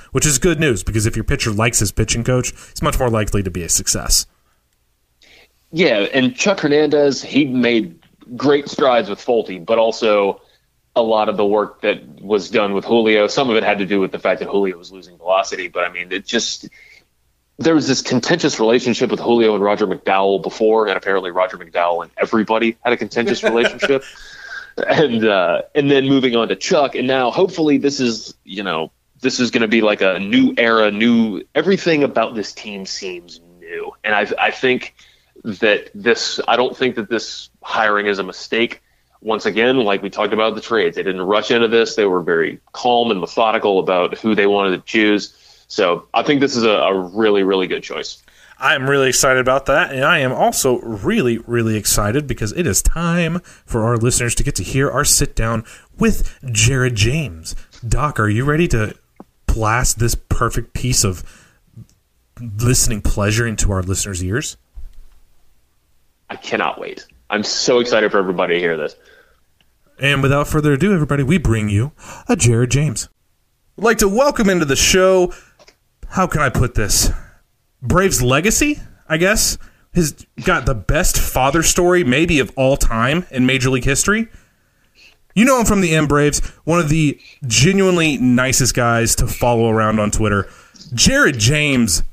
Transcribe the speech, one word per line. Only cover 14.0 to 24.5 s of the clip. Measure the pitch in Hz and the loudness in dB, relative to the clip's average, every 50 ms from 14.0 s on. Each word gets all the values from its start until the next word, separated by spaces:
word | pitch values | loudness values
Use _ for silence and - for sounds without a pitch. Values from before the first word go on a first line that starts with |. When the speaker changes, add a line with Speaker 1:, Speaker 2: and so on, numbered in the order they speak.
| 95 92 - | -2 -2 -4
Speaker 2:
the | 90 | -4
fact | - 98 92 90 | -2 -2 -2 -2
that | 92 87 | -4 -4
Julio | 98 101 98 95 90 85 | -2 0 0 -2 -4 -8
was | 87 87 | -14 -20
losing | 95 95 87 90 90 85 | -20 -20 -20 -20 -20 -10
velocity, | 85 90 95 95 95 - 98 90 90 85 | -4 0 0 0 0 -2 -6 -10 -10 -8
but | - 90 87 | -6 -6 -6
I | 87 | -6
mean, | 87 90 90 90 95 | -6 -10 -10 -8 -8
it | 98 - | -8 -6
just, | - - 110 - - - - - - - - - - - _ _ _ _ _ _ _ _ _ _ _ _ - | -4 -4 -4 -4 -4 -8 -10 -14 -18 -20 -20 -20 -20 -20 _ _ _ _ _ _ _ _ _ _ _ _ -4
there | - 160 165 | 0 2 2
was | 151 123 127 | 2 2 0
this | 131 - | -2 -2
contentious | - - 120 123 - - 165 165 - 143 - - | -2 -2 -2 -2 0 0 0 0 0 -2 0 0
relationship | 110 110 120 127 123 123 110 - 127 104 | 2 2 2 2 2 0 -2 0 -2 -2
with | 107 95 | -2 -2
Julio | - - 120 120 113 110 107 | 0 2 2 4 4 2 2
and | 98 | 2
Roger | 98 104 104 101 107 | 2 0 0 0 0
McDowell | 95 90 - - 107 95 98 98 98 98 95 | -2 -4 -4 -2 0 0 2 2 2 0 0
before, | 85 98 - - 113 110 110 110 107 104 | -2 -6 -4 0 2 2 2 2 2 0
and | 95 | -2
apparently | 92 - 101 98 95 92 90 | -2 -2 -2 -2 -2 -2 -2
Roger | 85 92 92 92 - 90 | -2 -2 -2 -2 -4 -8
McDowell | 87 82 82 92 87 87 87 85 85 | -14 -6 -2 0 0 0 0 -2 -6
and | 82 _ - | -8 _ -6
everybody | - - - 113 104 - 113 113 117 113 113 _ | -4 -2 0 0 0 0 0 0 0 -2 -2 _
had | - 123 120 | -2 -2 -2
a | 113 | -2
contentious | 107 104 - 120 117 202 - - - | -4 -4 -4 -4 -2 -2 -2 -2 -2
Speaker 1:
<laughs> | |
Speaker 2:
relationship. | - 113 117 120 104 - - - - 135 135 - - - - - - - - - - | 0 0 2 0 0 -2 -2 -2 -2 -2 -2 -4 -8 -18 -20 -20 -20 -20 -20 -18 -16